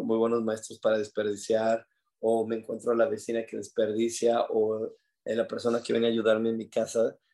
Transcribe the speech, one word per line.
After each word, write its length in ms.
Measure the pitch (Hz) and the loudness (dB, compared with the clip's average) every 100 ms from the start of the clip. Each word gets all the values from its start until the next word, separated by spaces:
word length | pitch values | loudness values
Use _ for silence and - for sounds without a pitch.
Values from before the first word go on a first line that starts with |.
muy 140 | 113 113 | 0 2
buenos 260 | 113 117 | 2 2
maestros 360 | 110 110 - - | 0 -4 -8 -4
para 200 | 110 110 | 0 0
desperdiciar, 880 | 104 - 107 101 - 110 110 113 - _ _ _ | 0 -2 -2 -4 0 0 2 0 -4 _ _ _
o 280 | 113 113 110 | 0 2 0
me 100 | 113 | -4
encuentro 340 | 110 113 120 | -6 -6 0
a 40 | 117 | 2
la 120 | 113 | 2
vecina 380 | - - 113 113 | 0 -4 -4 -4
que 120 | 110 | -8
desperdicia, 880 | 101 - 107 107 117 - 117 117 - | -6 -2 0 2 0 2 2 2 2
o, 440 | 110 107 110 113 - _ _ - | 2 2 0 -6 -10 _ _ -4
eh, 100 | 110 | -2
la 120 | 110 | -2
persona 340 | 113 120 117 | -2 -2 -2
que 120 | 117 | 0
viene 140 | 117 117 | 0 2
a 40 | |
ayudarme 380 | 113 107 110 113 | 2 2 2 2
en 80 | 113 | -2
mi 120 | 110 | -4
casa, 480 | 117 113 117 120 - _ | -4 -2 0 0 -2 _